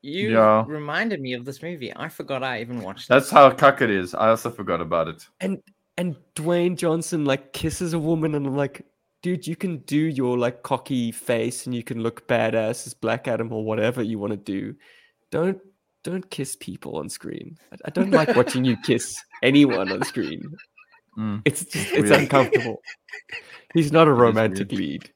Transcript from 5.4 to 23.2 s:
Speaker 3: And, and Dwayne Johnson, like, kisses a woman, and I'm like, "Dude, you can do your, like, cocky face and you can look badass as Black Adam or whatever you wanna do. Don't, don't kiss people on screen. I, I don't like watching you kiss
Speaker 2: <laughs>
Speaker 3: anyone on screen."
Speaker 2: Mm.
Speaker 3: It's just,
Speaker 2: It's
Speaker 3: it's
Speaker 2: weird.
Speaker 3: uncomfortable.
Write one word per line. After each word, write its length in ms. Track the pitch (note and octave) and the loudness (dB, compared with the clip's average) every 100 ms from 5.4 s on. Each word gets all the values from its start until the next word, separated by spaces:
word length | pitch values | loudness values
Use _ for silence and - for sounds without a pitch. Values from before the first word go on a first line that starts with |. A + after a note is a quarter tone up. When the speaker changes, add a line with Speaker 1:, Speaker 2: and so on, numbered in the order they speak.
Speaker 3:
And, 200 | F#3 F#3+ _ _ _ - | -6 -6 _ _ _ -8
and 180 | F3+ C#3+ _ - | -6 -6 _ -8
Dwayne 400 | D#3+ F3 F3 F3 | -2 0 0 0
Johnson, 480 | F3 E3 E3 E3+ C#3+ | -2 -2 -2 -2 0
like, 280 | C3+ - | -2 -4
kisses 400 | - D#3+ - F3+ | -6 -6 -4 -4
a 60 | E3 | -2
woman, 340 | D#3 E3 D#3 | 0 0 0
and 140 | D3+ C#3 | -2 -2
I'm 100 | C3+ | -2
like, 260 | C#3 C#3 - _ _ _ | -4 -6 -20 _ _ _
"Dude, 240 | F3 F3+ D#3+ | -4 -4 -4
you 100 | E3 | -6
can 220 | G3 D#3+ | -6 -6
do 180 | - D3 | -4 0
your, 380 | D#3+ C3+ B2+ B2 | 0 0 -2 0
like, 240 | A#2+ B2 | -2 -4
cocky 480 | - B2+ - B2+ A#2 | -6 -6 -2 -4 -4
face 560 | A2+ - A#2 A2+ B2 - | -6 -4 -2 -2 -6 -8
and 80 | B2 | -8
you 80 | |
can 180 | A2+ A#2 | -6 -6
look 260 | A2+ A#2 - | -6 -8 -2
badass 600 | A#2+ A2+ A2+ A2 A#2+ - | 0 0 0 -2 -4 -10
as 80 | - | -6
Black 320 | A2+ A#2+ B2+ | -2 -2 -2
Adam 260 | A2+ A#2 | -4 -4
or 100 | A2+ | -4
whatever 380 | A2 A2 A2 B2 | -4 -2 -2 -2
you 160 | A2 A2 | -4 -4
wanna 200 | G#2 G#2 | -6 -6
do. 380 | G2+ G2 G#2+ - _ _ _ _ _ | -6 -6 -6 -12 _ _ _ _ _
Don't, 300 | D3 F3 F#3+ _ _ _ _ | -2 -2 -4 _ _ _ _
don't 240 | - F#3 F3+ | -10 -10 -8
kiss 240 | - C3+ - | -10 -8 -10
people 400 | - F#2+ - - | -12 -14 -10 -10
on 100 | D2+ | -10
screen. 480 | - - - - E3 _ | -12 -12 -12 -14 -20 _
I, 40 | - - | -14 -8
I 40 | |
don't 180 | F3+ F#3+ | -2 4
like 240 | G3 D#3 A3+ | 4 4 2
watching 300 | B2 B2+ B2+ | 2 2 0
you 100 | A2+ | 0
kiss 380 | - B2 - - - | 0 0 -2 -12 -16
Speaker 2:
<laughs> 120 | - | -2
Speaker 3:
anyone 480 | B2 C#3+ C#3+ G2+ F#2+ | 4 6 6 4 -2
on 100 | F#2+ | -4
screen." 380 | - - D#2+ D#2+ - E3 - _ _ _ _ - | -4 -4 -6 -8 -14 -18 -20 _ _ _ _ -8
Speaker 2:
Mm. 240 | G#2+ G#2 B2 | -6 0 0
Speaker 3:
It's 180 | C#3+ - | -2 -8
just, 100 | - | -8
Speaker 2:
It's 160 | - | -4
Speaker 3:
it's 180 | E4+ G#2+ | 0 4
Speaker 2:
weird. 120 | - | 4
Speaker 3:
uncomfortable. 580 | C#3+ C#3 B2+ - A#2 - - - _ - | 4 2 4 0 -2 -8 -12 -20 _ -20